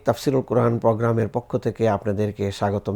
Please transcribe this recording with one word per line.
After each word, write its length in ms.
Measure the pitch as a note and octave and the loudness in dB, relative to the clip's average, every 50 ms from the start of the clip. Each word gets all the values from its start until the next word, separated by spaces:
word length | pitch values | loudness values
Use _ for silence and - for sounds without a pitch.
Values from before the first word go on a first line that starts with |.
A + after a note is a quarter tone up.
| - | 0
তাফসিরুল 380 | - A#2 - - D3+ C3+ C3 - | -2 -2 0 -2 0 0 0 0
কোরআন 300 | - A2+ A#2+ A#2+ A#2 A#2 A#2 | 2 2 2 2 2 2 2
প্রোগ্রামের 500 | - A2+ A2+ G#2+ A#2+ A#2 A2+ A2+ A#2 G2+ | 2 2 2 2 2 0 2 0 0 -2
পক্ষ 220 | - B2 - - - | -2 -6 -6 -4 -4
থেকে 260 | B2 - A#2 G#2 - A2+ A2 | -2 -2 -4 -2 0 0 2
আপনাদেরকে 560 | G2+ G2 - G#2+ G2+ G2 G#2 G#2+ G2+ - G2+ G2 G2 | 2 0 0 -2 -2 0 -2 -2 -2 -2 -4 -4 -2
স্বাগতম 420 | - G#2+ G2+ G2 G#2 - - G2+ | -2 -2 -2 -2 -2 -4 -4 -4